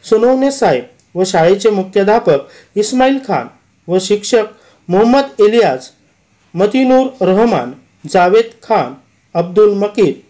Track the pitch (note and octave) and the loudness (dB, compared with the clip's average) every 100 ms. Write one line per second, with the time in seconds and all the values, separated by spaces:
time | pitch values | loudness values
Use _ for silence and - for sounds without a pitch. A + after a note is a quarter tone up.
0 | - A3 A#3 C4 C4+ C4+ G3 C3 - _ | 0 0 2 2 0 0 -2 -2 -4 _
1 | _ F3 F#3 F3 E3 G3 A3 G3+ F#3+ G#3 | _ -6 -2 2 2 2 0 -2 -2 -2
2 | G3 A3+ F#3+ C#3+ - - _ G3+ G#3 B3+ | 0 0 0 -2 -4 -20 _ -6 -4 0
3 | C4 C#4 C4+ D#3 A#2 _ _ _ - F#3 | 0 0 -4 -6 -6 _ _ _ -4 -4
4 | F#3+ G#3 - A#3 G#3+ - _ _ - F#3 | -2 -4 0 -2 -2 -10 _ _ -4 0
5 | A3+ C4+ C4+ - G#3 A#3 F#3+ C3 - _ | 2 2 0 0 2 4 0 -2 -8 _
6 | _ _ _ _ _ E3+ G3+ C4 B3+ C4 | _ _ _ _ _ -4 -2 0 2 2
7 | C4 - F3+ F#3 A#3 F3+ B2 C3 _ _ | 0 -2 0 2 2 0 -4 -14 _ _
8 | D#3 F#3+ F3+ G#3 A3+ - - G#3+ B2+ C3+ | -4 0 2 2 0 -8 -4 -2 -2 -10
9 | _ _ _ E3+ E3+ F#3 G#3 G3+ G#3 G#3 | _ _ _ -6 -4 2 2 2 -4 0
10 | F3+ - | -2 -2